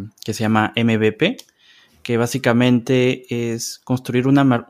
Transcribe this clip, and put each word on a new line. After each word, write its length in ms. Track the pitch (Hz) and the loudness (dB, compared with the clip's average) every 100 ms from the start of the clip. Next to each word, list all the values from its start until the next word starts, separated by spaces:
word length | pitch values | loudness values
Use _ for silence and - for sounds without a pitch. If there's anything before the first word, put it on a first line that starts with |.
| 107 - | -12 -12
que 100 | - | -10
se 60 | 107 | -4
llama 320 | 110 107 110 | 0 0 0
M 240 | - 117 110 | 0 0 2
V 140 | 110 | 0
P, 240 | 107 170 269 - _ _ _ _ _ | 0 -2 -4 -12 _ _ _ _ _
que 140 | - 117 | -4 -2
básicamente 1080 | 120 131 127 117 123 123 117 127 127 127 - | -2 -2 0 2 4 2 2 0 0 -2 -6
es 500 | 120 117 117 - - | -6 -6 -6 -8 -12
construir 420 | - 127 - 123 131 | -6 -6 -2 -2 2
una 160 | 139 | 4
mer-, 240 | 135 120 - | 4 2 0